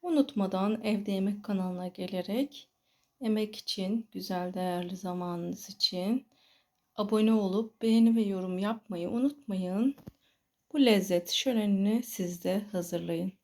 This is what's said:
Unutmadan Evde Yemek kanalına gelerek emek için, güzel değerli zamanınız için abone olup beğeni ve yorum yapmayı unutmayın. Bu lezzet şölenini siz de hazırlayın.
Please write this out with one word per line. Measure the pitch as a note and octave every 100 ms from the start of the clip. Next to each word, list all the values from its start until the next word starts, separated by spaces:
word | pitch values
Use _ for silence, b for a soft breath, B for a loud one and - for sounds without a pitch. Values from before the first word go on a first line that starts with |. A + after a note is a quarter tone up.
Unutmadan | F4+ D#4+ C#4 - F#3+ F#3+ G3 G#3+
Evde | G#3+ G#3 G3+
Yemek | G3 G3 G3+
kanalına | - G3 F#3 F3+ F3+
gelerek | F3+ F#3 F#3 F3+ G#3+ C#4+ - - _ _ _ _ _
emek | A#3 G#3+ G#3+ G#3+
için, | - - F#3+ A3+ A3+
güzel | F#3+ F#3+ F3+ F3+
değerli | F#3 F3+ F3 F3 F#3
zamanınız | F#3+ F3+ F3 F3 F3 - -
için | G3 - F3+ F#3 B3+ - b b b b b _ -
abone | G3+ G#3+ G#3+
olup | A3 G3 G3 A3+ _
beğeni | A3+ A3+ A3+ A3+
ve |
yorum | G#3 F#3+ F#3 F3+
yapmayı | G3+ A3+ _ F3+ E3+
unutmayın. | A#3 C4+ C#4+ - F#3+ F3+ F#3+ B3+ C#4 - _ _ _ _ _ _
Bu | D#4 C4
lezzet | G#3 F#3 F3 F3
şölenini | - C4+ A#3 G#3 G3 G3 A3+
siz | B3 - F3 F3
de | F3+ F#3+ G3+
hazırlayın. | F#3 F3 F3 E3+ E3+ F#3 -